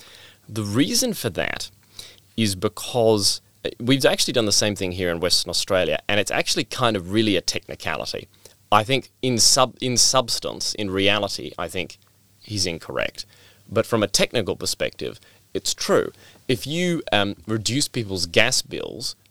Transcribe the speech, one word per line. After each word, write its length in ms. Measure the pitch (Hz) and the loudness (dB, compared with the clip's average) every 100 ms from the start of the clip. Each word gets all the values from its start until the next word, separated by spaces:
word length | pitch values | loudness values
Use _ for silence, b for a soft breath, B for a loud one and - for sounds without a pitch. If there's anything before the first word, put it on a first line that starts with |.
| B B B B B | B B B B B
the 160 | 110 | -8
reason 480 | 104 110 185 240 254 | -2 0 2 2 0
for 160 | 185 117 | -2 -4
that 420 | 82 - - - _ _ B B B _ - | -4 -4 -6 -10 _ _ B B B _ -2
is 160 | 107 | 0
because, 880 | 95 101 - - 127 113 107 98 - _ _ - | 0 -2 -4 -4 4 6 6 4 -2 _ _ -8
uh, 20 | - | -4
we've 280 | 120 135 143 | 0 4 4
actually 260 | - - | 2 0
done 140 | 123 107 | 0 2
the 60 | |
same 220 | - 107 | 2 2
thing 180 | 101 95 | 0 -4
here 180 | 90 90 | -2 -2
in 100 | 85 | 0
Western 300 | 87 - 87 | 2 2 0
Australia, 480 | 85 - 95 82 76 - | -2 0 2 2 -2 0
and 100 | 104 | 0
it's 120 | 101 | 0
actually 340 | 139 - - | -2 -2 -2
kind 320 | 135 - 120 107 | -4 0 0 0
of 160 | 85 | 0
really 240 | 107 107 90 | 2 4 2
a 60 | |
technicality. 840 | - - - - - 78 - - - B B B - 104 | 0 -6 -6 -10 -6 -6 -6 -8 -10 B B B 0 0
I 20 | |
think 280 | 110 135 - _ | 2 -2 -2 _
in 160 | 131 117 | 0 4
sub-, 400 | - 135 131 - | 4 4 2 0
in 160 | 127 120 | -2 2
substance, 760 | - 131 120 - - 55 - | 4 2 0 -4 -6 -6 -6
in 160 | - 101 | -4 -2
reality, 640 | 95 98 104 98 - 71 - | 2 4 4 2 0 -8 -8
I 100 | 85 | -6
think 300 | 92 78 - _ _ _ _ | -6 -8 -10 _ _ _ _
he's 240 | - 104 | -8 -4
incorrect. 600 | 87 82 - 64 - - - b b b b | -2 -4 -6 -4 -4 -6 -16 b b b b
But 160 | 110 - | -2 0
from 160 | 117 | 0
a 60 | 101 | 2
technical 460 | - - 117 95 | 0 0 -2 -2
perspective, 640 | 90 - - - - 62 - b b b | -4 -4 -4 -4 -4 -10 -10 b b b
it's 180 | 95 - | -6 -4
true. 400 | - - 156 - - B B - | -4 0 2 0 -6 B B -4
If 200 | 123 131 | -2 -2
you, 360 | 165 180 165 - | -2 0 0 0
um, 260 | 104 101 95 - | 0 0 -4 -6
reduce 420 | 110 101 135 - | -4 -2 -2 -2
people's 380 | 127 101 95 85 | -4 -6 -6 2
gas 340 | 107 117 - | 4 4 2
bills, 560 | - 85 50 90 - - _ | -4 -8 -10 -8 -10 -12 _